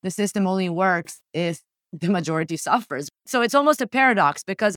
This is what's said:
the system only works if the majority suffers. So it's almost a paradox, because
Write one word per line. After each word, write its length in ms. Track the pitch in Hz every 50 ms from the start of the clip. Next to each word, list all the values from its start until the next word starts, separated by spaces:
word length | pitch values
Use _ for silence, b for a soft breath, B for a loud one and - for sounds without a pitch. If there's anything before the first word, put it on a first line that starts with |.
| -
the 80 | 190
system 360 | - - 208 196 - 208 190
only 240 | 185 190 190 185 175
works 500 | 165 170 190 190 180 170 170 - - - _ _ -
if 260 | 156 175 170 165 - _ _ _ _ _ _ -
the 160 | 156 170 175
majority 480 | 202 180 156 156 160 160 165 151 165
suffers. 540 | 151 - - - 247 208 - 139 127 147 - _ _ _
So 160 | - - 247 240
it's 120 | 226 -
almost 280 | 285 285 302 302 - 254
a 40 |
paradox, 560 | - - 262 269 262 226 196 156 143 147 - -
because 320 | - 190 - 214 208 175